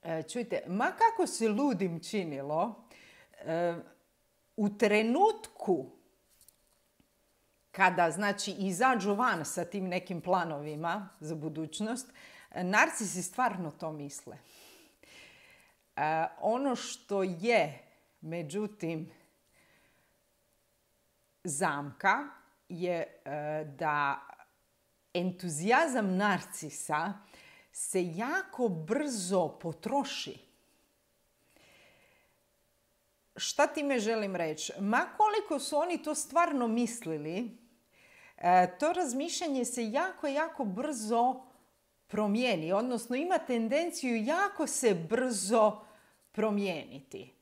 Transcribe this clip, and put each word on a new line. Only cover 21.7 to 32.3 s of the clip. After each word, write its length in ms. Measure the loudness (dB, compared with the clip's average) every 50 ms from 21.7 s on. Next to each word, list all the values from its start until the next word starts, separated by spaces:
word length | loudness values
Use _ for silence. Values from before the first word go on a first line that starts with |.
| 0 0 -4 -6 -10 -2 2 2 2 2 0 -6 -12 -20 -20 _ _ _ _ _
je, 520 | -10 -6 -2 -2 0 -2 -2 -6 -8 -16 _
e, 400 | -8 -8 -6 -4 -4 -4 -4 -6
da 540 | -6 -8 -4 -2 0 2 2 2 0 0 -2 -6 -14 -20 _ -20 _ _ _ _ _ _ _ _ _ _ _ _ _ _
entuzijazam 1000 | -2 -2 -2 -4 -4 -6 -6 -6 -4 2 4 4 4 4 4 2 0 0 2 2
narcisa 1000 | 2 2 2 2 0 -2 -8 -12 -12 -10 -10 -10 -10 -6 -2 -2 -2 -2 -2 -6 -8 -14 -20 -20 -20 -20 -20 -20 -20 -20 _
se 320 | _ -8 -8 -2 0 0 0 0 -2
jako 540 | -4 -4 -2 -2 -4 -4 -6 -4 0 0 0
brzo 760 | 0 -2 -2 -2 0 0 0 -2 -2 -4 -2 2 2 2 2 2
potroši. 920 | -2 -6 -8 -8 -8 -6 -6 -2 0 0 0 -2 -4 -8 -8 -8 -10 -14 -16 _ _ _ _ _ _ _ _ _ _ _ _ _ _ _ _ _ _ _ _ _ _ _ _ _ _ -20 -20 _ _ _ _ _ _ _ _ _